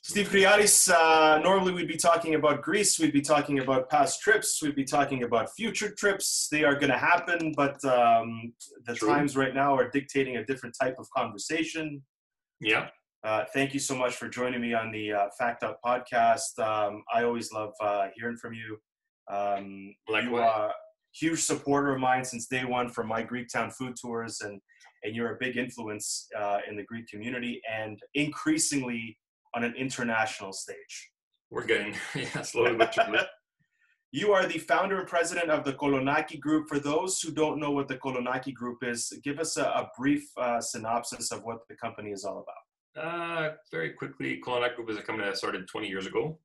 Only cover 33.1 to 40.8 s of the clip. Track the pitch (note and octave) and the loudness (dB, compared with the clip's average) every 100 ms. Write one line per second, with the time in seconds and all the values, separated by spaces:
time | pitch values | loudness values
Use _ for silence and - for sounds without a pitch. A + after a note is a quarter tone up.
33.1 | G#2+ - - _ _ _ _ _ _ _ | 2 -2 -8 _ _ _ _ _ _ _
34.1 | C3+ G#3 F#3+ F3+ D#3+ - E3+ F#3+ G3 - | -2 4 4 4 -2 0 2 2 -2 0
35.1 | E3+ E3 F3 E3+ D3+ C#3 C3 C#3+ C3+ C3+ | 0 0 -2 0 0 0 -2 0 2 2
36.1 | D3+ D#3 D#3+ D3 D#3 D3+ C#3+ C#3+ D3+ F3+ | 0 -2 -6 0 0 0 -4 0 0 0
37.1 | F#3 E3 C#3+ D3+ D3 D3 C#3+ C#3 C3 C#3 | -4 -4 0 0 0 -2 -2 -2 -6 -4
38.1 | B2 B2 C3+ C3+ A#2 B2 A#2+ B2 A#2 - | -4 -2 -4 -6 -8 -8 -6 -6 -4 -6
39.1 | - C#3+ C#3+ D#3 D#3 C3+ B2 A#2+ - C3+ | -8 -8 -4 -4 -2 -2 -2 -4 -2 0
40.1 | D3 - - B2 A#2 A2+ A2+ | 0 -2 -4 -2 -2 -4 -8